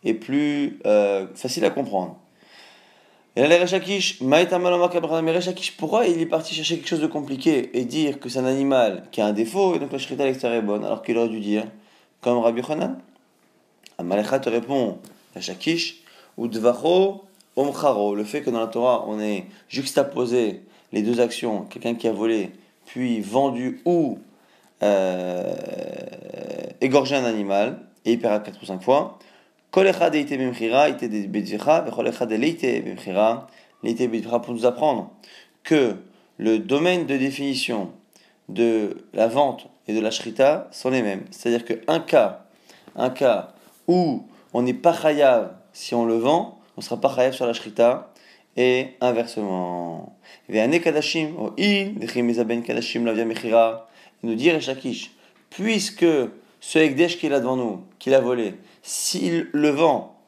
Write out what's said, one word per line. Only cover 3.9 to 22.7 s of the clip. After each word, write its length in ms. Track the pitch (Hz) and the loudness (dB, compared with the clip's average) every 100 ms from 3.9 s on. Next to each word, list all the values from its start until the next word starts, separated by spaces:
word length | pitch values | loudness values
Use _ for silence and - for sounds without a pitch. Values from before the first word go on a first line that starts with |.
| 202 190 - | -2 -2 -2
Maïta 400 | 131 151 175 180 | 2 4 4 2
Malomar 300 | 180 180 175 | 2 2 2
Kabra, 320 | 175 160 165 | 0 -2 -2
mais 100 | 160 | 0
Resh 140 | 165 175 | 0 -2
Lakish, 320 | - - - | -6 -8 -6
pourquoi 280 | 156 214 226 | -2 2 2
il 120 | 170 | 2
est 60 | 165 | 0
parti 280 | 160 156 | -2 -2
chercher 240 | 160 156 165 | -6 -4 -4
quelque 120 | 143 | -2
chose 100 | 165 | -2
de 80 | 151 | -2
compliqué 640 | 151 135 135 165 147 117 120 | -4 -6 -2 2 2 0 -4
et 80 | 120 | -2
dire 340 | 143 151 139 | 0 -2 -2
que 80 | 127 | -6
c'est 120 | 131 | -2
un 60 | 131 | 0
animal 580 | 135 139 135 113 92 - | 0 2 4 4 0 -8
qui 100 | - | -2
a 60 | 107 | 0
un 40 | |
défaut 440 | 107 113 190 190 160 | 0 -2 2 2 2
et 40 | |
donc 140 | 135 | -4
la 60 | 135 | -8
shrita 240 | 127 131 | -8 -2
à 20 | 139 | -2
l'extérieur 340 | 131 123 117 | 0 -2 0
est 60 | 107 | 0
bonne, 180 | 104 | -2
alors 180 | 104 110 | -2 -6
qu'il 160 | - 113 | -2 0
aurait 120 | 117 | 0
dû 100 | 110 | -2
dire 240 | 101 104 110 - _ _ _ _ | -2 -2 -2 -12 _ _ _ _
comme 200 | 123 120 | 0 2
Rabbi 200 | 117 117 | 2 0
Yochanan ? 380 | 120 156 - 262 - _ _ _ _ _ _ _ - - | -4 -4 -4 -8 -14 _ _ _ _ _ _ _ -20 -10
Amalecha 420 | 87 101 107 135 | -2 -2 0 -2
te 100 | 135 | 0
répond, 480 | 117 117 139 113 90 - - _ | -2 -2 -2 -2 -4 -16 -20 _
Resh 140 | - - | -14 -12
Lakish, 560 | 92 - 165 - - _ - - - | -6 -2 -2 -4 -10 _ -20 -20 -8
ou 140 | 120 | -6
Dvacho, 720 | 110 117 123 151 180 196 196 - _ _ - | 0 0 2 2 4 2 -2 -16 _ _ -2
Omcharo, 600 | 143 135 151 110 104 101 | -2 2 0 2 0 -2
le 100 | 107 | -4
fait 160 | 147 | -4
que 80 | 143 | -4
dans 100 | 117 | -2
la 80 | 113 | -2
Torah 380 | 117 123 120 - | 0 2 2 -2
on 140 | 107 | -6
ait 240 | 107 101 92 - _ | -4 -4 -8 -20 _
juxtaposé 960 | 123 135 - 139 - 123 123 110 95 - _ _ | -8 -2 0 0 -2 0 0 0 -4 -16 _ _
les 120 | 107 | -4
deux 180 | 107 120 | -2 2
actions, 400 | 120 - 120 104 - | 0 0 -6 -6 -8
quelqu'un 260 | - 117 117 | -8 -6 -4
qui 120 | 117 | -2
a 40 | |
volé, 400 | 101 113 110 104 - _ | 0 0 0 -4 -10 _